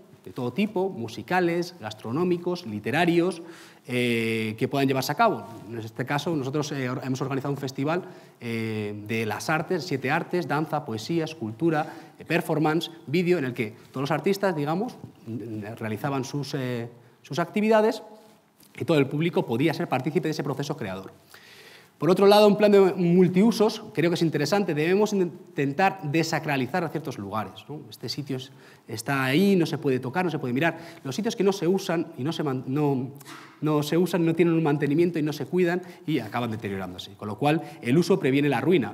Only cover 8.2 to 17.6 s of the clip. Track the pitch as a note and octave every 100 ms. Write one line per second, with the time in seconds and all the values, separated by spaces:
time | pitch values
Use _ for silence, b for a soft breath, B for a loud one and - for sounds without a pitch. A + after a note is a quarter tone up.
8.2 | B B A#2+ A2+ A2+ G#2+ G#2 G#2 G#2+ A2+
9.2 | A2 G#2 - D#3+ D#3+ F3+ - C3+ C3 E3
10.2 | E3+ F3 C#3+ D3 D#3 D3+ C3 A2 - E3+
11.2 | D#3 - G#2+ A2 E3 D3+ - B B -
12.2 | - E3+ - D3+ D#3 E3 - B - E3+
13.2 | F3 F3 C3 B2+ G#2+ - - C3 C#3 D3
14.2 | F#3+ G3 G3 D#3 C#3+ F3 B3 - - -
15.2 | A2+ A2+ A#2 G#2+ G#2 A#2 A2 A2 C#3+ C3+
16.2 | B2+ C#3+ C3+ C#3+ B2+ A#2+ A#2 b b b
17.2 | - C#3+ E3+ G#3+